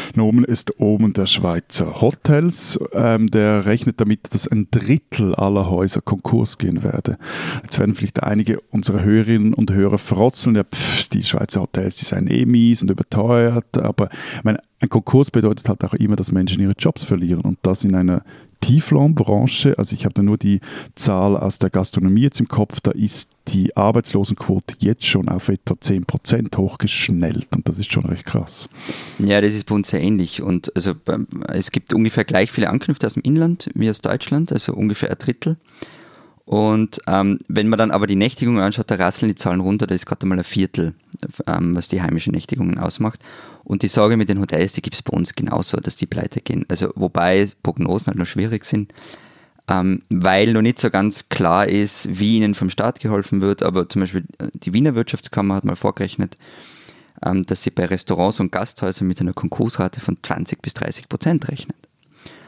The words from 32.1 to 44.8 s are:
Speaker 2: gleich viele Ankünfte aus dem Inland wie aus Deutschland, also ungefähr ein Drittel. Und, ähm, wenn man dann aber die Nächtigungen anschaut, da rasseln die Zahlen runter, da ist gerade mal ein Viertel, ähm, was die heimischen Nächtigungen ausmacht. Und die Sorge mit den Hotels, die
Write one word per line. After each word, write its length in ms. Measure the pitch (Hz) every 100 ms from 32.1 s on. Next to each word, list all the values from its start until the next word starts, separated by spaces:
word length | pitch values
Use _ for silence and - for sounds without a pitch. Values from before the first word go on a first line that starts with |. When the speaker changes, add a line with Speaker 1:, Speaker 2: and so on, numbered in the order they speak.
| -
Speaker 2:
gleich 260 | - 92 110
viele 200 | - 104
Ankünfte 360 | 123 - 139 110
aus 80 |
dem 80 | -
Inland 480 | 123 156 165 175 -
wie 160 | - 110
aus 100 | 104
Deutschland, 520 | - 117 - 143 170
also 220 | 120 -
ungefähr 360 | - 107 104 -
ein 80 | -
Drittel. 380 | - - 160 160 _ _ - - - - - _
Und, 560 | - 104 107 110 110 - -
ähm, 320 | 95 98 101 -
wenn 200 | 104 107
man 80 | 113
dann 140 | 113
aber 160 | 101 101
die 80 |
Nächtigungen 480 | 95 117 - 120 117
anschaut, 260 | 98 110 -
da 60 |
rasseln 340 | 95 90 - 110
die 60 |
Zahlen 240 | 95 - 90
runter, 300 | 92 101 104
da 80 | 92
ist 100 | -
gerade 200 | - 95
mal 120 | 92
ein 60 |
Viertel, 500 | 87 - 95 - 82 - _ - - -
ähm, 300 | - 85 87
was 140 | 87 -
die 140 | 92
heimischen 300 | 85 85 -
Nächtigungen 460 | 85 - - 87 82
ausmacht. 400 | 87 - 110 - - - - -
Und 180 | - 98
die 60 | 98
Sorge 280 | - 107 113
mit 120 | 101
den 100 | 98
Hotels, 340 | 95 - 95
die 80 | -